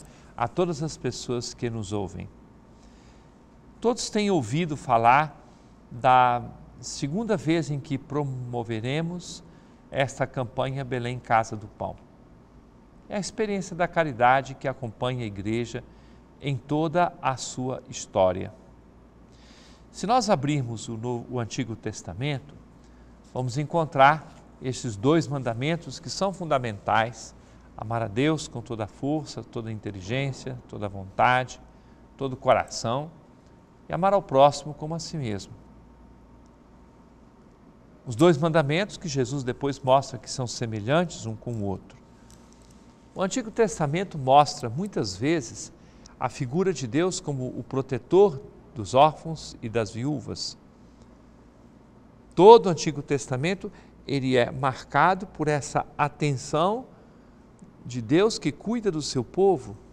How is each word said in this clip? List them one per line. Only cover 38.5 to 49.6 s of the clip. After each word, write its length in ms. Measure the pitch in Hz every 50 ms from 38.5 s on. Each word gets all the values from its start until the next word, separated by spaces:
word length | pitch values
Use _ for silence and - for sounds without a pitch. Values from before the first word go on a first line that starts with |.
| 156 165 143 139 151 180 214 208 -
que 140 | - - 160
Jesus 340 | 135 135 123 110 143 143 123
depois 340 | 127 120 - 143 139 135
mostra 400 | - - 131 131 139 131 - -
que 140 | 117 - -
são 160 | - - 127
semelhantes 800 | 113 - - 123 113 110 107 98 120 147 170 180 170 - - -
um 100 | 113 110
com 160 | 107 - 123
o 140 | 117 110 101
outro. 320 | 98 95 - - - - - - - - - - - - - - - - - - - - - - - - - - - -
O 80 | 160
Antigo 300 | 185 190 - 262 220 220
Testamento 680 | - 240 226 202 - - 160 139 147 180 196 190 -
mostra 520 | 151 127 131 135 147 147 - - - 131 117
muitas 480 | 110 151 202 208 - 180 123 98 90
vezes 520 | 95 120 151 170 160 123 - - - - - - - - - - - - - -
a 120 | - - 127
figura 420 | - - 139 120 139 180 190 190
de 160 | 165 - 135
Deus 320 | 110 120 151 180 185 180 -
como 280 | - 151 139 131 127 123 - -
o 20 |
protetor 800 | 117 - 131 131 135 - 131 117 - - 175 190 208 196 139 131 - - - - - - -
dos 200 | - 101 85 123
órfãos 640 | 131 147 156 147 - - 160 160 - - - - -